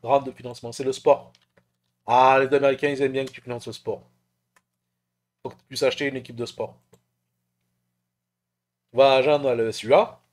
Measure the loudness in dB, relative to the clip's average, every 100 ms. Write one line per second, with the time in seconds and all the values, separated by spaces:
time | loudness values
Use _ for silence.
0 | 0 -2 -2 -14 -18 -14 -14 -6 -6 -2
1 | 2 2 0 _ _ _ _ _ _ _
2 | 0 4 6 4 2 2 0 0 -4 -2
3 | -4 -4 -8 -12 -14 -12 -12 -14 -10 -10
4 | _ _ _ _ _ _ _ _ _ _
5 | _ _ _ _ -18 -18 _ -2 -2 -2
6 | -6 -8 -14 -12 -12 -10 -12 -12 _ _
7 | _ _ _ _ _ _ _ _ _ _
8 | _ _ _ _ _ _ _ _ _ 2
9 | 4 4 2 0 0 -2 -4 -6 2 2
10 | 2 -6 _